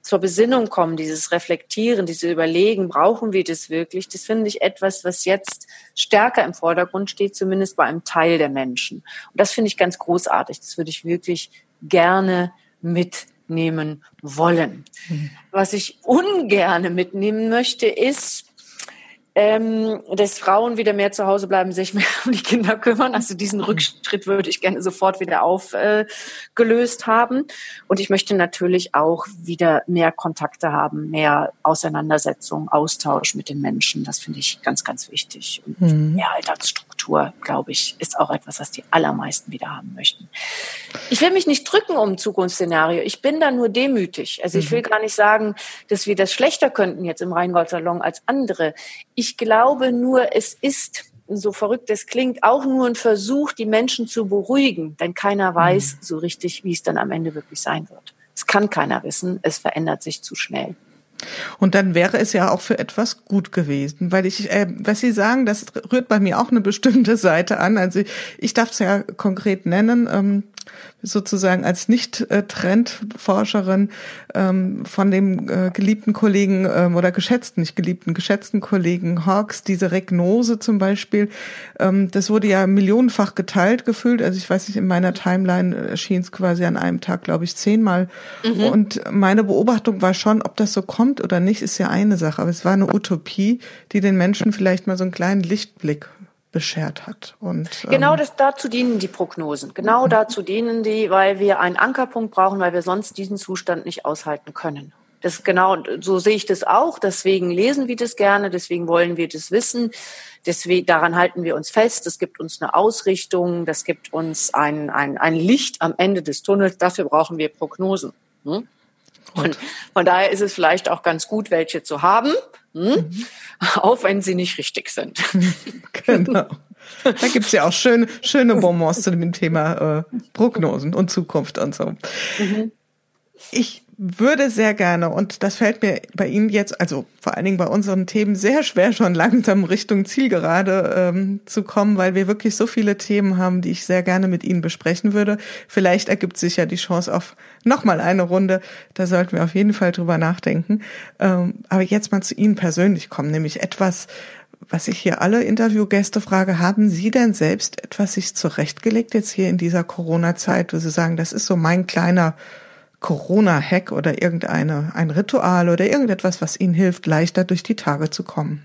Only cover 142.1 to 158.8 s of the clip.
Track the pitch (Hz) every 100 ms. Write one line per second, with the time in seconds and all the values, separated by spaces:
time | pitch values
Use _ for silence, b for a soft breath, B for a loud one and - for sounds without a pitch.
142.1 | 185 190 208 220 208 233 240 208 202 -
143.1 | 202 196 185 185 180 180 180 - 180 180
144.1 | 185 190 175 - 180 170 - 156 175 214
145.1 | 202 208 208 B B B - 190 180 -
146.1 | 196 185 - 175 170 160 180 - 175 175
147.1 | 180 - - B B 233 269 226 165 170
148.1 | 190 180 185 190 185 B B B - 185
149.1 | 180 180 175 165 185 208 208 180 180 170
150.1 | 165 160 180 - 160 170 214 B B B
151.1 | _ 196 180 175 - - 190 185 208 208
152.1 | 196 190 - 208 208 175 160 185 180 -
153.1 | - 143 156 156 - 180 - 190 180 -
154.1 | B B B B - - 170 - 185 185
155.1 | - 185 233 - 220 226 214 208 196 202
156.1 | 214 - 190 190 170 175 208 214 165 208
157.1 | 254 233 202 156 196 - - - - 202
158.1 | - - - 170 - 147 -